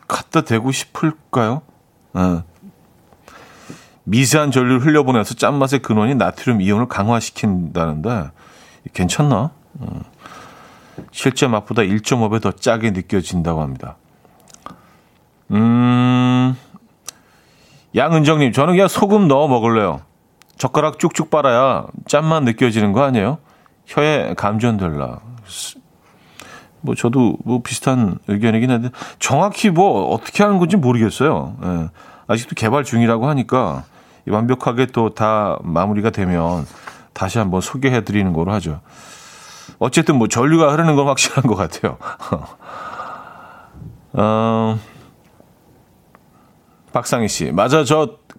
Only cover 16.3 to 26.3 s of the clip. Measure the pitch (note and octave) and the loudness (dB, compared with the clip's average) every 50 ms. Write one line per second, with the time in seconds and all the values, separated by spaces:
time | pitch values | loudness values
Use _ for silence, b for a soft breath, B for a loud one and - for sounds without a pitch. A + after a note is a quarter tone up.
16.3 | B2+ B2+ B2+ C3 B2+ B B B - - _ _ _ _ B B B B B B | 2 2 2 0 0 B B B -20 -20 _ _ _ _ B B B B B B
17.3 | B B B B B B B B B B B B - A2 C#3 E3 E3 D#3+ D3 D3+ | B B B B B B B B B B B B -2 0 0 2 2 4 4 4
18.3 | D#3+ D3+ C#3+ A#2+ G2 C3 C#3+ F3 F3 F#3 G3 E3+ - - G#3+ G3 G#3+ G#3 G3 D3 | 4 4 2 2 2 2 2 2 4 4 2 2 2 0 2 2 4 4 4 4
19.3 | C3+ C#3 D#3 C#3+ B2+ A#2 A2 A#2 A2+ A2 G2+ F2 C#2+ C#2+ - _ _ _ _ _ | 4 4 4 2 2 2 2 2 2 2 2 0 -2 -6 -10 _ _ _ _ _
20.3 | _ _ - _ _ - - - - D3+ D3 D#3 - - F3 D#3+ - - D#3 - | _ _ -20 _ _ -6 -4 -2 0 0 0 0 0 -2 -2 -2 0 -4 -2 0
21.3 | D#3+ D3+ C#3 C3 A#2 A#2+ C3+ C3 A2 D2 - - - - - - D3 D3 D#3+ D#3+ | 0 2 2 4 4 4 4 2 0 -2 -4 -8 -16 -18 -4 0 0 2 2 2
22.3 | D#3+ D#3 C3+ A#2 A2+ - C3 A#2+ G#2+ A2+ G#2 G2+ G2 B2 C#3+ C3+ B2+ G#2+ F#2+ A#2+ | 2 2 2 0 2 2 2 2 2 2 2 2 2 2 2 2 2 0 0 0
23.3 | D#3+ - b b b b b b b b _ - - D3 D3 D#3 D3+ B2 C#2+ A1+ | -2 -6 b b b b b b b b _ -4 -2 0 2 2 2 0 -2 -4
24.3 | - - G#2 G2+ A2 G#2 A#2+ A#2+ A2 G2 F#2 E2 D2 C#2+ C2+ A#1+ B1 - A2 A#2+ | -4 -2 -2 -2 0 0 0 0 0 0 -2 -4 -4 -4 -6 -8 -10 -14 -18 -20
25.3 | B2 - - - - - - - - - _ _ _ _ B B B B B B | -20 -20 -20 -18 -14 -14 -14 -14 -16 -18 _ _ _ _ B B B B B B